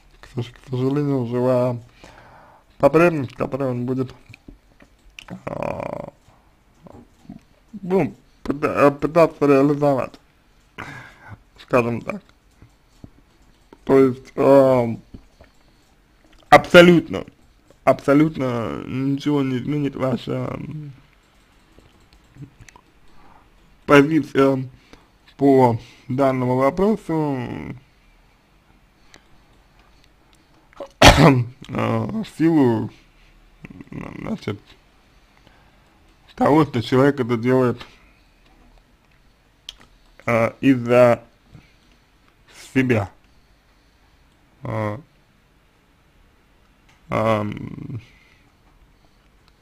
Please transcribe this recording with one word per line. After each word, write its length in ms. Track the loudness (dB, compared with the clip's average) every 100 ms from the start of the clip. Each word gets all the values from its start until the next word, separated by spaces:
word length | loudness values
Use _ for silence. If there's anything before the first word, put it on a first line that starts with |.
| _ _
к 80 | -16
сож-, 160 | -12 -12
к 200 | -14 -10
сожалению, 560 | -6 -4 -2 -2 -4 -4
живая 540 | -2 0 0 -2 -6 -12 _ -20 -20 -20 -20 -20 _ _ 0
потребность, 560 | 2 4 2 0 -6
которую 360 | -8 -8 -6 -6
он 160 | -6 -6
будет, 260 | -6 -6 -10 -20 -20 -20 -20 _ _ _ _ _ -20 -20 -16 -12
а, 640 | -10 -8 -8 -10 -12 -14 -20 _ _ _ _ _ _ -20 -20 -20 _ -20 -20 _ _ _ -14
ну, 340 | -4 -2 -2 -6 _ _
пыта-, 460 | -8 -4 -4 2 2
э, 20 |
пытаться 560 | 2 -2 2 0 2 2
реализовать, 720 | 4 2 0 0 -2 -6 -12 _ _ _ _ _ -20 -18 -18 -20 -20 -20 -20 _ -20
скажем 420 | -4 -2 -2 -6
так. 220 | -10 -12 _ _ _ _ -20 _ _ _ -20 _ _ _ _ _ _ -12
То 140 | 0 4
есть, 340 | 4 0 -12 -2
а, 520 | 4 6 6 2 0 -6 -14 -20 _ _ -20 _ _ _ _ _ _ _ _ _ 2
абсолютно, 760 | 2 6 8 8 6 2 -8 -10 _ _ _ _ _
абсолютно 1000 | -2 0 2 2 2 -2 -6 -4 -6 -8 -10
ничего 560 | -6 -4 -4 -2 -2
не 160 | -2 -4
изменит 360 | -4 -4 -4
ваша 640 | -4 -6 -6 -6 -8 -8 -10 -12 -14 -16 -20 _ _ _ _ _ _ _ _ _ _ _ _ _ -20 -20 _ -20 -20 _ _ -20 -20 -20 -20 _ _ _ _ 2
позиция 800 | 4 4 2 -2 0 2 0 -6 -16 _ -20 _ _ _ -2
по 340 | 2 4 4 2 -6 -18 -8
данному 500 | -2 -2 0 -2 0
вопросу, 800 | 0 0 0 -2 -4 -4 -4 -6 -8 -12 -12 -16 _ _ _ _ _ _ _ _ _ _ _ _ _ -20 _ -20 _ _ _ _ _ _ _ _ _ _ _ _ _ -20 -10 4
<coughs> 0 |
а, 420 | 6 8 6 4 -2 -10 -12
в 560 | -6 -4 -4 -6 -8 -10 -2
силу, 520 | 0 2 2 0 -6 -12 _ _ _ _ _ _ -20 -20 -16
значит, 720 | -14 -14 -14 -12 -10 -10 -12 _ -20 _ _ _ _ _ _ _ _ _ _ _ _ _ _ _ -2
того, 280 | 2 4
что 160 | 2 -2
человек 380 | 0 2 2 2
это 180 | -2 -2
делает, 480 | 0 2 2 -2 -10 -20 _ _ _ _ _ _ _ _ _ _ _ _ _ _ _ _ -20 -20 _ _ _ _ -2
а, 280 | 0 0 0
из-за 640 | 0 0 4 6 6 4 -6 _ _ -20 _ _ _ _ _ _ _ _ _ -20 -6
себя. 380 | -2 0 -2 -4 _ _ _ _ _ _ _ _ _ _ _ _ _ _ _
А, 380 | -12 -8 -8 -10 -16 _ _ _ _ _ _ _ _ _ _ _ _ _ _ _ _ _ _ _ -8
ам, 920 | -4 -2 -2 -4 -10 -14 -14 -14 -16 -16 _ _ _ _ _ _ _ _ _ _ _ _ _ _ _